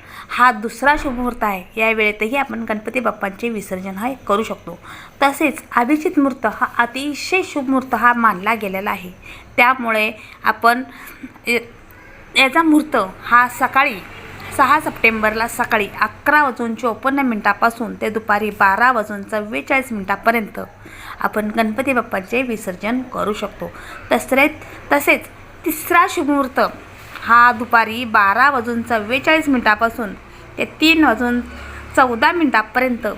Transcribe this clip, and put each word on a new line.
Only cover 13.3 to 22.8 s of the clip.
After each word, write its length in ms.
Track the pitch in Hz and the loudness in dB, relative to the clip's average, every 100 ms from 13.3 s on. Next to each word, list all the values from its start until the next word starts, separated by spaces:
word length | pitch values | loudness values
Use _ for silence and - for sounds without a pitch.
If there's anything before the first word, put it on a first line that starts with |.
| 240 247 | 4 4
सकाळी 460 | - 262 269 285 196 - - - - - - | 0 0 2 0 -2 -10 -18 -18 -16 -6 2
सहा 240 | 262 302 | 4 4
सप्टेंबरला 680 | 302 - 226 220 214 220 233 | 0 0 0 2 0 0 -4
सकाळी 400 | - 233 220 196 - | -4 0 0 -2 -2
अकरा 420 | 214 - 196 302 | -4 -2 2 4
वाजून 320 | 285 233 233 | 4 0 -4
चोपन्न 440 | 220 247 220 262 277 | -4 -4 -2 0 0
मिनिटापासून 760 | 262 214 202 202 233 233 214 | 0 0 0 2 0 0 -6
ते 160 | 190 220 | -6 -6
दुपारी 400 | 220 214 208 214 | -4 0 0 0
बारा 420 | 202 196 196 247 | 2 2 4 4
वाजून 300 | 240 208 202 | 2 -2 -6
चव्वेचाळीस 680 | 196 214 208 262 269 269 254 | -6 -6 -6 -8 -2 -2 -2
मिनिटापर्यंत 680 | 214 190 196 226 233 190 - - - - - - - | -6 -4 -2 0 0 -2 -8 -14 -16 -20 -18 -16 -4
आपण 300 | 202 214 214 226 | -2 -2 -2 -2
गणपती 360 | 220 214 269 | -2 -2 -2
बाप्पांचे 500 | 247 233 196 185 247 | -2 -2 -6 -4 -4
विसर्जन 600 | 262 220 - 180 | -2 -4 -6 -8